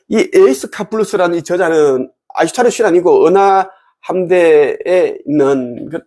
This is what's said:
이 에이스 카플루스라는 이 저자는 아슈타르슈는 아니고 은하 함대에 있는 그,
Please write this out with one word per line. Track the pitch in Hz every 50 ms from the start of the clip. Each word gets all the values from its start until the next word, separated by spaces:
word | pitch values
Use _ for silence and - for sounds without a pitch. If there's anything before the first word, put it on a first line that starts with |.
| _ -
이 | - 226 - - -
에이스 | 190 190 240 269 - - 220
카플루스라는 | - - 202 - 220 220 208 190 - 190 180 170 170 170
이 | 160
저자는 | - 175 180 185 165 160 156 151 143 131 127 131 - _ _ _ - -
아슈타르슈는 | - 160 160 - - 240 220 196 - 226 196
아니고 | 165 180 170 175 143 101 107 160
은하 | 180 196 196 196 190 190 185 190 - _ _ _ _ _
함대에 | - - 175 185 180 165 185 180 170 160 156 147 147 123 - - - - 180 180 165 135 - - -
있는 | - 147 147 139 135 139 135 127 120 120 - - -
그, | 156 165 -